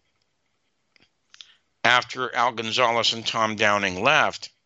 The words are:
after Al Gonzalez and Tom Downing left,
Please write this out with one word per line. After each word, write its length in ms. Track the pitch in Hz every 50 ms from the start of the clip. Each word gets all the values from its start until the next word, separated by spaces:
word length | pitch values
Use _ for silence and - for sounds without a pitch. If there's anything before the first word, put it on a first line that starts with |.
| _ _ _ _ _ _ _ _ _ _ _ _ _ _ _ _ _ _ _ _ _ _ _ _ _ _ - _ - - _ _ _ _ _ _ -
after 500 | 117 123 123 123 120 - 131 127 120 -
Al 180 | 123 120 127
Gonzalez 640 | 117 113 113 113 107 120 127 117 117 117 107 - 117
and 120 | 113 110
Tom 300 | - - 117 110 107 107
Downing 460 | 104 113 104 104 101 98 95 90 92
left, 480 | 107 135 156 147 120 101 - - - - _ _ _